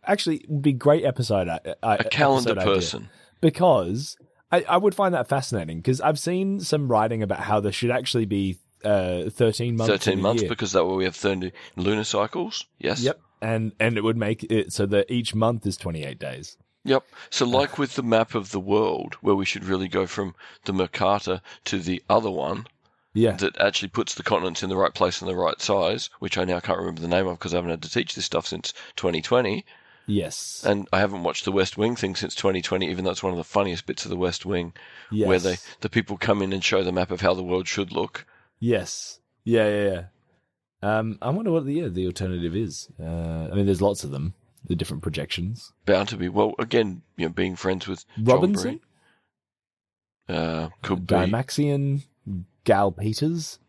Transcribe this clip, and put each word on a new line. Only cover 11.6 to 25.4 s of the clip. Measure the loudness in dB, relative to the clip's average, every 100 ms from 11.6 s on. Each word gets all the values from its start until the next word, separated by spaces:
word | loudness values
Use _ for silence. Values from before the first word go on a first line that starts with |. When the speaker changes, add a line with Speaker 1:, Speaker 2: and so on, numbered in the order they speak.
| -14 -2
Speaker 2:
lunar | 0 0
cycles. | 0 0 0 -2 -6 -8 -12 _
Yes. | -4 0
Speaker 1:
Yep. | -2 -2 _ _
And, | -2 -2 -2 0
and | 0 2
it |
would | 0 0
make | -2 -2
it | 0 0 0
so | -2 2
that | 2 2
each | -2 -2 2
month | 2 2 -4
is | -4
twenty-eight | -8 -8 -10 -10
days. | -10 -10 -16 -20 _ _
Speaker 2:
Yep. | 0 0 _ -20 -10
So | -2 2
Speaker 1:
Uh. |
Speaker 2:
like | 2 2 -2
with | -4
the | -2
map | 2 2 4
of | -2 -4
the | -6
world, | 2 2 2 -2 -6 -4
where | 2 2
we | 2
should | -4 -2
really | -2 0
go | -2 -2
from | -4 -6 -8 -20 -10 -4
the |
Mercator | 0 0 2 2 2 0 -4 -6 -14 -6
to | -4
the | -2 -4 2
other | 2 2
one | -4 -4 -6 -10 _ _ _ _
Speaker 1:
Yeah. | 2 2
Speaker 2:
that | 2 -2 2
actually | 2 2 -4
puts | -4 -4 -4
the |
continents | 0 0 0 -4
in | -2
the | 2
right | 0
place | 2 0 0
and | -4
the |
right | 0